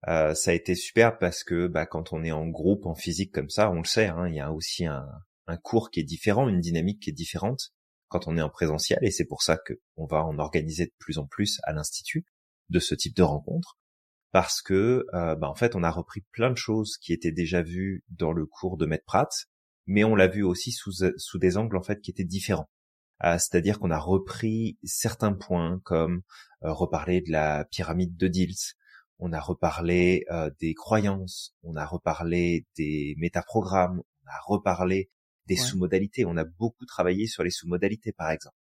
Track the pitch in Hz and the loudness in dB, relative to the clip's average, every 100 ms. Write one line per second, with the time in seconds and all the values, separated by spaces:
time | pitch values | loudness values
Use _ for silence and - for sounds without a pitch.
0 | - 82 78 80 - 85 - 90 - - | 2 2 4 2 2 2 2 -2 0 6
1 | 117 110 90 - - 85 87 85 80 80 | 6 6 -2 -2 -4 0 0 0 -4 -6
2 | 82 80 80 78 82 80 87 104 90 80 | -6 -4 -2 -2 -4 0 2 2 0 -6
3 | - 80 95 - 73 - 104 85 82 - | -4 -2 -2 -2 -4 2 2 2 0 2
4 | 107 82 90 78 71 78 - - 87 69 | 2 2 -2 -2 -4 -6 -6 -4 -4 -4
5 | 67 67 - _ - 85 - 113 - - | -8 -16 -20 _ -10 -10 0 0 0 -4
6 | 76 82 - 104 131 92 85 85 87 104 | -4 -2 2 4 4 2 2 0 0 -2
7 | - 76 82 85 95 131 - _ _ _ | -6 -8 -6 -4 -4 -4 -8 _ _ _
8 | _ 85 - 82 78 - 82 76 - - | _ -4 -2 -2 -2 0 0 0 2 2
9 | 110 - 85 76 - 82 - - _ - | 2 0 -4 -2 2 0 0 -12 _ -12
10 | 78 78 80 73 73 85 78 78 85 _ | -2 0 0 -2 0 0 -2 -2 -4 _
11 | - 78 71 - 104 - - 78 76 - | -8 -8 -8 -4 -2 -2 -4 -4 -6 -8
12 | - 156 - _ _ _ _ 87 - 76 | -6 -6 -8 _ _ _ _ 0 0 -4
13 | - - 85 73 - 165 175 - _ _ | -4 4 4 4 -4 -6 -6 -12 _ _
14 | _ _ _ 95 90 - - 95 110 127 | _ _ _ 2 2 -2 0 2 4 2
15 | - 90 85 80 73 71 120 95 85 85 | 0 -2 -2 -2 -4 0 0 2 0 0
16 | 82 - - - 120 120 - 110 107 - | -6 -12 -14 -2 0 0 0 -2 -2 -8
17 | - 82 85 80 82 90 85 90 95 95 | -4 -2 -2 -2 0 0 0 -2 -4 -4
18 | _ 85 82 82 78 - 92 87 78 80 | _ -4 -2 0 -4 -4 -6 -2 -2 -2
19 | - 98 143 - - _ _ _ - 101 | 2 2 2 -2 -12 _ _ _ 0 4
20 | 107 107 92 98 98 87 - 117 - 90 | 4 6 6 6 0 0 -2 -6 -8 0
21 | 92 - - 92 92 90 113 98 90 104 | 0 0 -8 2 2 2 0 -2 -2 -6
22 | - 90 90 95 92 90 - _ _ _ | -6 -6 -4 -4 -2 -2 -2 _ _ _
23 | _ _ 85 85 - 90 85 104 92 78 | _ _ 2 2 2 2 2 0 0 0
24 | 78 95 95 - 113 110 113 - - - | 2 0 0 -4 -2 0 -2 -6 -8 -4
25 | 113 - 107 98 - 90 82 92 - 85 | -4 0 0 0 -2 0 0 -4 0 2
26 | 82 87 - - - _ 80 78 87 80 | 2 0 -6 -20 -20 _ -6 -2 0 0
27 | 78 90 85 78 76 76 73 - 98 85 | 2 0 2 0 2 0 -4 -6 -4 0
28 | 90 87 92 87 87 95 - - _ - | -2 0 0 2 0 -2 -10 -12 _ -20
29 | _ _ 87 80 76 90 85 82 85 90 | _ _ -6 -6 -4 0 0 0 2 6
30 | 90 90 - 85 78 71 80 80 - 110 | 6 4 0 -4 -4 -4 -4 -4 0 2
31 | 101 98 92 - - _ 85 78 73 87 | 2 -2 -6 -10 -14 _ -10 -8 -6 -4
32 | - 80 85 87 87 85 - - 76 76 | -4 -2 0 2 2 0 -2 -6 -4 -2
33 | 73 76 85 - - 113 92 95 90 90 | -4 -2 -2 -2 -2 -2 2 2 2 0
34 | - _ - - - 101 - 87 90 95 | -8 _ -16 -14 -2 0 2 2 2 2
35 | 95 _ _ _ - 92 127 98 90 95 | -2 _ _ _ -2 -2 0 0 2 2
36 | 101 - 101 85 80 87 117 - 127 - | 0 0 0 0 -4 -2 -4 -4 -14 0
37 | 90 92 113 - 87 - 85 87 98 110 | 2 2 -2 -2 -2 -2 -4 0 0 -2
38 | - - 78 80 - _ | -8 -6 -4 -4 -6 _